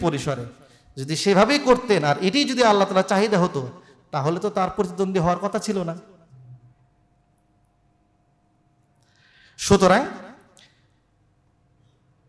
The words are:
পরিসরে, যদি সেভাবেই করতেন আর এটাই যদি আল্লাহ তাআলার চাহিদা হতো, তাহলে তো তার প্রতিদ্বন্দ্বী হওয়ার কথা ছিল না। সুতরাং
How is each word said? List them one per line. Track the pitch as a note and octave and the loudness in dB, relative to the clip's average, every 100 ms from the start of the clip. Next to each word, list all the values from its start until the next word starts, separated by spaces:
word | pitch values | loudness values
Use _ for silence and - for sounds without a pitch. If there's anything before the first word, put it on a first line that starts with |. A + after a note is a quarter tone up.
পরিসরে, | E3+ D3 D3+ C3 A#2 - - - _ - | 0 -2 -6 -6 -10 -16 -20 -20 _ -14
যদি | C3+ D#3 | -8 -4
সেভাবেই | G3+ F#3+ A3 C#4+ | 2 4 4 2
করতেন | B3+ B3 - G3 | 4 2 4 0
আর | D3 C#3+ | 2 0
এটাই | F#3+ C4+ | 0 0
যদি | B3+ B3+ | -2 2
আল্লাহ | A#3 G3+ G3 | 4 4 2
তাআলার | F#3+ F#3+ | 0 0
চাহিদা | G3 G#3+ G3+ | 0 2 2
হতো, | F3 C#3+ B2+ - - _ _ | 0 -2 -8 -14 -20 _ _
তাহলে | D3+ C3+ F3 | -4 -2 -2
তো | G#3 | -4
তার | G3 F#3 | -4 -4
প্রতিদ্বন্দ্বী | - F#3+ F3 F#3+ F#3+ | -2 -4 -2 -2 0
হওয়ার | E3 F3+ | 0 -2
কথা | G3 G#3 | -4 -6
ছিল | G#3 G3 | -4 -4
না। | E3+ E3+ - - _ - - - - _ _ _ _ _ _ _ _ _ _ _ _ _ _ _ _ _ _ _ _ _ _ _ _ _ _ _ _ - | -6 -10 -16 -20 _ -20 -20 -20 -20 _ _ _ _ _ _ _ _ _ _ _ _ _ _ _ _ _ _ _ _ _ _ _ _ _ _ _ _ -12
সুতরাং | - G3+ F#3 G3 C#4+ - G3 B3 _ _ _ _ _ _ _ _ _ _ _ _ _ _ _ _ _ _ | 0 4 6 4 0 -10 -18 -20 _ _ _ _ _ _ _ _ _ _ _ _ _ _ _ _ _ _